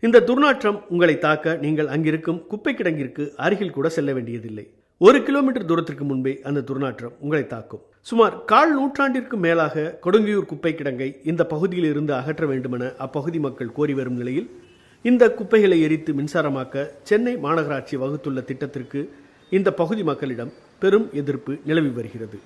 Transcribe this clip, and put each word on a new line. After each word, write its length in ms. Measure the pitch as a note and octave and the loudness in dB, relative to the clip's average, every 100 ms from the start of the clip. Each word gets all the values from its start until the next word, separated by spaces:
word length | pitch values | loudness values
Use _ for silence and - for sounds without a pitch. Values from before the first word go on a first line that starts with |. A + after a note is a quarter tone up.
இந்த 160 | A#3 A#3 | 8 6
துர்நாற்றம் 560 | G#3+ B3+ D4 C4 G#3 G3+ - | 6 2 4 2 0 -4 -4
உங்களை 260 | F3 E3+ D3 | 2 4 4
தாக்க 360 | D3+ D3+ D#3+ | 2 0 0
நீங்கள் 320 | E3 C#3+ D#3 D3+ | -2 -2 0 0
அங்கிருக்கும் 600 | C#3 D#3+ D#3 D#3+ E3 - | 0 0 -2 -2 -6 -6
குப்பை 280 | G#3 D4+ | -6 -4
கிடங்கிற்கு 600 | C4+ G3 D#3 C3 C#3 D3 | -2 -2 -2 -6 -6 -10
அருகில் 360 | - C#3+ G3 G3 | -4 -2 0 -2
கூட 180 | C#3 D3+ | -2 -2
செல்ல 240 | D#3+ C#3+ | -2 -2
வேண்டியதில்லை. 520 | C3 A#2 A#2 A2 G#2+ G2+ _ _ _ | -4 -4 -10 -10 -14 -16 _ _ _
ஒரு 240 | F#3 C4+ | 6 6
கிலோமீட்டர் 420 | - C#4 C4+ B3 | 4 0 0 -2
தூரத்திற்கு 400 | F3 E3 E3 C#3 | 0 -2 -2 -6
முன்பே 360 | C#3+ C3+ C3 C#3 | -4 -2 -2 -4
அந்த 180 | C#3 C#3+ | -4 -4
துர்நாற்றம் 520 | B2+ C3+ C#3 A2+ A#2 - | -4 -4 -4 -6 -14 -12
உங்களை 260 | C#3+ D3+ C3 | -4 -2 -2
தாக்கும். 360 | A#2 A2 G#2+ - _ | -8 -12 -18 -18 _
சுமார் 440 | - A3+ G#3+ - | -6 2 2 2
கால் 280 | - A3+ D#4 | 2 4 6
நூற்றாண்டிற்கு 600 | C#4+ C4+ C#4 C#4 C4 B3+ A3+ | 4 0 0 0 0 -4 -2
மேலாக 640 | E3+ E3 D3+ D#3 D3+ E3 | 2 2 2 0 -6 -4
கொடுங்கையூர் 440 | F3+ G3+ G#3 G3+ - | 2 4 4 0 -2
குப்பை 260 | D3 E3+ | -4 -4
கிடங்கை 360 | D3+ C#3+ B2 C3+ C#3+ | -2 -4 -4 -6 -6
இந்த 200 | D#3 E3 | -4 0
பகுதியில் 440 | D#3+ D#3 F#3 F3 D#3+ | 0 0 -2 0 0
இருந்து 240 | C#3+ D3+ | 0 -2
அகற்ற 320 | C3+ C3+ D#3 D#3+ | -4 -4 -4 -2
வேண்டுமென 460 | C3+ B2+ B2 B2 B2+ | -2 -4 -6 -6 -8
அப்பகுதி 400 | C3 D3+ C#3+ E3+ | -8 -6 -6 -4
மக்கள் 340 | C#3+ A#2+ A#2+ | -4 -6 -10
கோரி 220 | B2+ D3 | -2 -2
வரும் 220 | C3+ B2+ B2 | -2 -4 -4
நிலையில், 320 | B2 C3+ A#3 - - _ _ _ | -4 -4 -6 -14 -20 _ _ _
இந்த 280 | A#3 B3 A#3 | 2 6 6
குப்பைகளை 500 | - G3+ A3 G3+ E3+ | 6 4 6 6 6
எரித்து 320 | D#3 D#3 D#3 | 4 0 -2
மின்சாரமாக்க 760 | C#3 D3 F3 D3 C3+ B2+ C#3 D3 - | -4 -2 -2 0 -2 -6 -6 -8 -10
சென்னை 340 | - G#3+ A#3+ B3 | 0 2 2 -2
மாநகராட்சி 600 | C#3 E3 D3 C#3 - C#3 | -2 0 0 -4 -6 -6
வகுத்துள்ள 400 | C3 D3 D3 C3 | -4 -4 -6 -6
திட்டத்திற்கு 580 | B2 B2+ C#3 - B2 C#3 C#3+ - - _ _ | -6 -8 -8 -8 -8 -8 -8 -12 -20 _ _
இந்த 220 | F#3+ G3 | 2 2
பகுதி 300 | - E3 G#3+ | 0 -2 -2
மக்களிடம் 500 | E3+ C#3 C#3 A#2+ A#2 - _ _ | -2 -2 -6 -6 -10 -12 _ _
பெரும் 320 | F#3+ G3+ A3+ | 2 2 0
எதிர்ப்பு 460 | C#3+ C#3+ C3+ - C#3+ | -4 -4 -4 -6 -8
நிலவி 240 | C#3+ D#3+ D3+ | -2 0 0
வருகிறது. 500 | A#2+ A2 A2+ A2 G#2 | -2 -10 -12 -14 -16